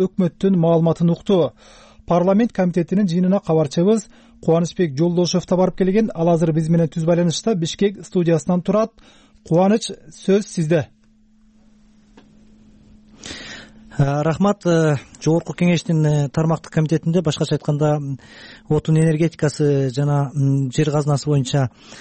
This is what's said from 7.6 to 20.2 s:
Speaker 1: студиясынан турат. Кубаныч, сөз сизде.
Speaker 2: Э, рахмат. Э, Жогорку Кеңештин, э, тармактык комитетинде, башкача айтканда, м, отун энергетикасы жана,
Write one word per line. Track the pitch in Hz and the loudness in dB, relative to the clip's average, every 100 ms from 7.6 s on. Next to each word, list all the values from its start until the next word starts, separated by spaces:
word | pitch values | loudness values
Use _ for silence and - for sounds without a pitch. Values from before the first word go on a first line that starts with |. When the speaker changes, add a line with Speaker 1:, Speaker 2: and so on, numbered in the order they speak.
| 160 - 202 196 175 | -4 -2 -2 -2 -6
Speaker 1:
студиясынан | 185 170 160 - 180 | -2 0 0 0 -2
турат. | 175 202 220 - - _ _ _ - | 0 0 -2 -6 -20 _ _ _ -2
Кубаныч, | 160 190 220 - - - | 2 4 2 -2 -14 -18
сөз | - - 196 202 | -8 0 0 0
сизде. | - 156 170 - _ _ _ _ _ _ _ _ _ _ _ _ - - - - - - - - - - - - - - - - - - - | -4 0 0 -2 _ _ _ _ _ _ _ _ _ _ _ _ -20 -20 -20 -20 -20 -20 -20 -20 -20 -20 -20 -16 -16 -16 -18 -20 -20 -10 -2
Speaker 2:
Э, | 139 143 | 0 0
рахмат. | 151 156 202 202 175 | -2 0 0 0 0
Э, | 165 156 143 - - | 2 2 0 -4 -8
Жогорку | 156 165 - | -2 -2 -2
Кеңештин, | 156 175 170 - 160 151 | -2 0 0 0 0 2
э, | 147 143 | 0 -2
тармактык | - 160 160 - | -2 -2 -2 -4
комитетинде, | - 156 156 165 170 | -2 0 0 0 -2
башкача | 156 - 156 147 | 0 -2 -2 -4
айтканда, | - 147 151 151 | -2 0 0 0
м, | 139 135 - - - - - | -2 -10 -12 -20 -20 -14 -4
отун | 151 - 156 | -2 0 2
энергетикасы | 160 151 160 - 151 - 147 139 135 | 2 2 -2 -2 -4 0 0 2 0
жана, | 123 143 143 | -2 -2 0